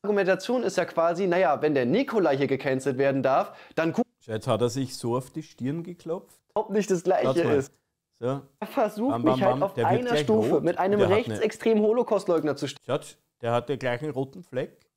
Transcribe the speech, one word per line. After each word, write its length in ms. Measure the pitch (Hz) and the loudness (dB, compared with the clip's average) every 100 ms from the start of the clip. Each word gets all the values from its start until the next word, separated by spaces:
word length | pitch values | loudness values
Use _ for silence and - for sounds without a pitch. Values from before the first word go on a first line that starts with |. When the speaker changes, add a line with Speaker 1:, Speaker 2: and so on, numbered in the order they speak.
Speaker 1:
Argumentation 600 | 196 208 185 185 - 247 | 0 2 2 0 0 0
ist 140 | 196 180 | 0 -2
ja 80 | |
quasi, 420 | 170 - 165 170 196 | -2 0 0 2 2
„Naja, 340 | 175 180 131 | 4 4 2
wenn 140 | 151 | 2
der 100 | 139 | 2
Nikolai 520 | 123 196 277 226 160 139 | 2 2 2 2 2 2
hier 100 | 139 | 0
gecancelt 500 | 135 143 131 139 127 | 0 0 -2 -2 0
werden 240 | 139 135 | 0 2
darf, 340 | 131 143 180 - - | 2 2 0 -10 -10
dann 160 | - 165 | -4 -2
gu-“ 100 | 220 - _ | -2 -4 _
Speaker 2:
Jetzt 220 | - 107 131 | -8 -6 -2
hat 140 | 110 | 0
er 80 | 120 | 0
sich 280 | 120 131 - | -2 -6 -6
so 200 | 123 123 | -4 -4
auf 120 | 127 | -4
die 140 | 156 | -14
Stirn 400 | 151 - 123 165 | -14 -8 -6 -6
geklopft. 560 | 170 175 160 180 - _ _ | -10 -14 -8 -8 -10 _ _
Speaker 1:
Überhaupt 200 | 208 214 | -6 -2
nicht 180 | 208 196 | -2 0
das 140 | 185 | 0
Gleiche 220 | 175 185 | 2 2
Speaker 2:
Schaut's 180 | 131 139 | 2 2
mal. 120 | 165 | 2
Speaker 1:
ist. 180 | 147 135 _ _ _ _ _ | 2 0 _ _ _ _ _
Speaker 2:
So. 240 | 120 139 - _ | -4 -4 -10 _
Speaker 1:
Er 80 | 214 | -6
versucht, 420 | - 208 208 254 | -2 -2 -2 -2
Speaker 2:
Bam, 120 | - | 0
bam, 100 | - | 0
Speaker 1:
mich 100 | 131 | 2
halt 100 | 190 | 2
Speaker 2:
bam. 80 | 135 | 2
Speaker 1:
auf 100 | 196 | -2
Speaker 2:
Der 160 | 123 120 | 0 0
wird 100 | 220 | 0
Speaker 1:
einer 100 | 247 | 0
Speaker 2:
gleich 120 | 233 | 0
Speaker 1:
Stufe 300 | 151 220 214 | 2 2 2
Speaker 2:
rot. 80 | 156 | 2
Speaker 1:
mit 140 | 156 175 | 0 0
einem 220 | 185 202 | 0 2
Speaker 2:
Der 100 | 196 | 4
hat 40 | |
eine 120 | 208 240 | 2 0
Speaker 1:
rechtsextremen 560 | 208 220 - 233 220 | -4 -4 -2 2 2
Holocaustleugner 720 | 214 240 233 202 185 165 156 | 4 2 0 -2 2 0 0
zu 120 | 139 139 | -4 -6
stellen. 180 | - - | -8 -6
Speaker 2:
Schaut, 300 | 143 - - _ _ | -6 -6 -20 _ _
der 100 | 117 | -2
hat 160 | 120 117 | -2 -2
den 100 | 135 | -4
gleichen 320 | 127 120 151 | -4 -4 -6
roten 320 | 135 135 180 | -6 -8 -10
Fleck. 480 | 175 160 165 _ _ | -10 -8 -8 _ _